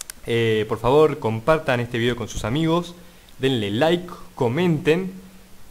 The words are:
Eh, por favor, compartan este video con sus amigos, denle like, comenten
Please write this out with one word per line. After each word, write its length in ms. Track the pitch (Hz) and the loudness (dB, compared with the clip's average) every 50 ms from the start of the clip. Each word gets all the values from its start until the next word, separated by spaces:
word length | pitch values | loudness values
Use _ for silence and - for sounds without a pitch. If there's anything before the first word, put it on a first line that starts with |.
| - - - - - | -16 -16 -16 -12 -4
Eh, 400 | 120 117 117 113 113 110 107 104 113 | -2 0 2 2 2 2 2 0 -2
por 100 | 113 107 | -4 -2
favor, 400 | 120 120 139 151 156 156 139 147 | 2 4 6 6 6 4 2 0
compartan 640 | - 110 110 113 - 160 160 156 151 135 123 120 | -2 -2 -2 0 2 2 2 2 2 0 0 0
este 180 | 117 120 123 117 | -2 -2 -2 0
video 160 | 117 123 120 | 0 0 0
con 140 | 117 107 - | -2 -6 -8
sus 160 | - - - | -8 -6 -4
amigos, 500 | 110 127 156 165 160 165 175 170 - - - - - - - - - - - | -2 -2 0 0 2 0 0 -2 -4 -12 -18 -20 -20 -20 -20 -20 -20 -8 -4
denle 320 | 127 135 131 113 101 98 | -2 0 0 0 0 -2
like, 340 | 104 123 156 165 180 175 175 - - - - - - | 0 2 2 2 2 0 -2 -8 -14 -16 -16 -16 -4
comenten 760 | - 131 117 127 170 185 175 160 143 - 147 165 180 190 185 - - - - - - - - - - - - | -2 0 0 2 2 2 2 2 2 2 2 2 2 0 -4 -8 -12 -16 -20 -20 -20 -20 -20 -18 -18 -18 -12